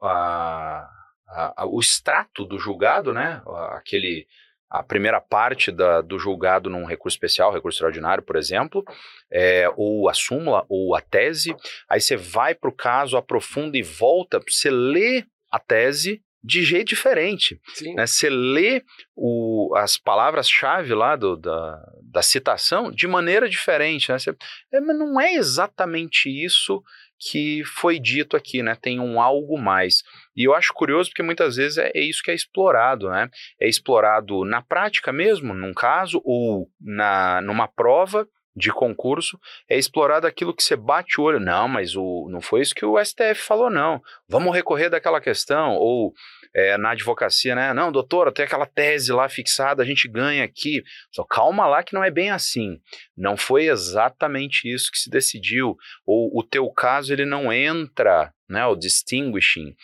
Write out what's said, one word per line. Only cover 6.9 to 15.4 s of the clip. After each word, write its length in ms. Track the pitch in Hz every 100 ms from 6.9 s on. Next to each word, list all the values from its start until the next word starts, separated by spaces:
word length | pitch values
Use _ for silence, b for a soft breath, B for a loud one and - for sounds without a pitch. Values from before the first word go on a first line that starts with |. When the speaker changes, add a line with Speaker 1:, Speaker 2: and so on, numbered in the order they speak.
| 82 92 -
Speaker 1:
especial, 380 | 85 - 95
recurso 220 | 92 85 -
extraordinário, 460 | 82 80 80 98
por 140 | - 80
exemplo, 480 | 80 95 156 196 196 B B B B
é, 400 | 87 90 90 87 -
ou 320 | 104 107 92
a 40 |
súmula, 520 | - - 131 165 101 -
ou 260 | 95 92
a 60 | 85
tese, 560 | - 95 131 156 160 160 B B B
aí 140 | 104
você 140 | - 123
vai 380 | 87 110 139
pro 180 | 165 135
caso, 440 | - 123 127 139 123
aprofunda 600 | - 117 - 143 151 135
e 40 |
volta, 560 | 90 - 120 175 180 101 -
você 220 | - 143
lê 560 | 127 127 160 226 254 - _